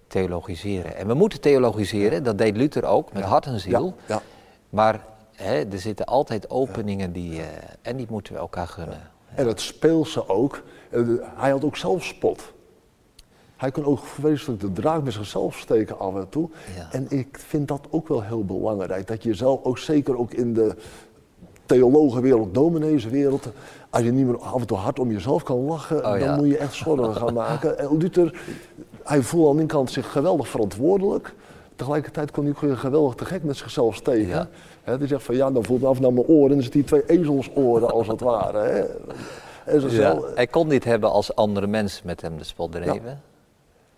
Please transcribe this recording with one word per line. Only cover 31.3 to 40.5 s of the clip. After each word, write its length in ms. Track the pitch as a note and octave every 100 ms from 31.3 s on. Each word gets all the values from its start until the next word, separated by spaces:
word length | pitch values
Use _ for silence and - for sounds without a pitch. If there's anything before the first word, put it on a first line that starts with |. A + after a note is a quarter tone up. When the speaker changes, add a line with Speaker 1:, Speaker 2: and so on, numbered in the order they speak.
| - - - - -
Speaker 2:
tegelijkertijd 540 | B2+ D3 - E3 D3
kon 140 | -
hij 80 | C#3+
ook 80 | C#3+
weer 160 | D3 B2
geweldig 380 | C3 D3+ C#3
te 100 | A#2
gek 180 | - F#3
met 120 | D3 C3
zichzelf 380 | A#2 - A#2
steken. 340 | G2+ D3 A2+ F#2+
Speaker 1:
Ja. 200 | E2+ - - - -
Speaker 2:
Hè, 160 | - C3
die 80 | C#3
zegt 140 | C#3
van, 120 | - B2+
ja, 140 | C3+
dan 140 | C3
voelt 160 | G#2+ B2
me 60 | C3
af 140 | B2+
naar 120 | B2+
mijn 140 | B2 A#2+
oren 220 | D#3+ C3+
en 60 |
dan 80 | C#3+
zit 120 | B2
hier 100 | D3 C3
twee 200 | D3 -
ezelsoren 840 | F3 D3+ C#3 A#2+ C#3 B2+ A#2 A2+
als 160 | A2+ G#2+
het 120 | A2
ware. 380 | B2 A2 F#2+ G#2
Hè. 260 | A#2 C3+ - - - C2 - - - - -
En 80 | D3+
zo 60 | C3+
Speaker 1:
Ja, 60 |
Speaker 2:
zelf 320 | A2+ - D3+ C#2
Speaker 1:
hij 120 | -
kon 220 | B2